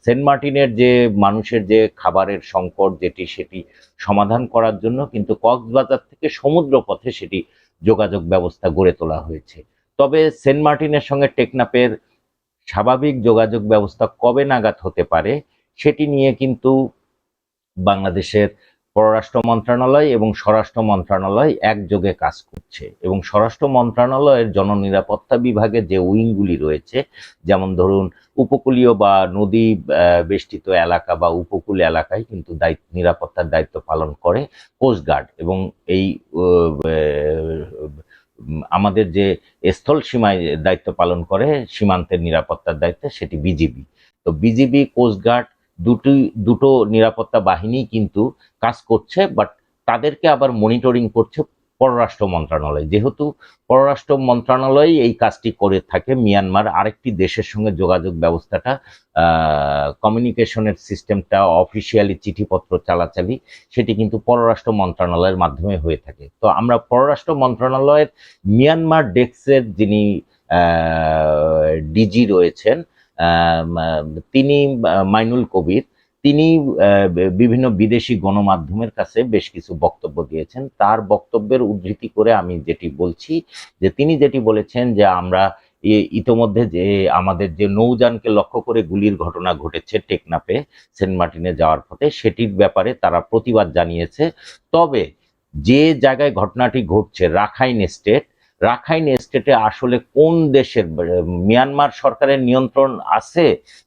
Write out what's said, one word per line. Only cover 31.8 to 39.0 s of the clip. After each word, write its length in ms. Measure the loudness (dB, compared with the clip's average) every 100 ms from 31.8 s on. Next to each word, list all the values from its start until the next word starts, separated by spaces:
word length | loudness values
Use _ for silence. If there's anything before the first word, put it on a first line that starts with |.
এলাকায় 440 | 0 0 -4 -6
কিন্তু 300 | -8 -14 -12
দায়িত্ব, 420 | -4 -4 -4 _ -2
নিরাপত্তার 540 | -2 -2 -6 -6 -4
দায়িত্ব 300 | -4 -4 -8 -8
পালন 260 | -6 -6
করে 340 | -4 -2 -2 -4 _ _ -2
কোস্ট 260 | -2 0 -2
গার্ড। 220 | -4 -6 -8
এবং 320 | -6 -4 -6 -10 -4
এই, 320 | -2 -2 -4 _
আহ, 80 | -2 2 2 2 -2 -2 -2 0 -2 -2 -4 -6 -8 -10 -14 -16 -16 -20 _ _ _
উম, 240 | -12 -10 -4
আমাদের 420 | 0 0 0